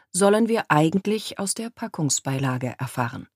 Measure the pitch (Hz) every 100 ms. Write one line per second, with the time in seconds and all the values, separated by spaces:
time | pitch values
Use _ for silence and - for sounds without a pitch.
0 | _ 175 202 208 226 226 - 151 160 190
1 | 202 214 - - 196 - 226 - 226 -
2 | 147 - - 135 135 123 123 120 127 -
3 | 117 131 -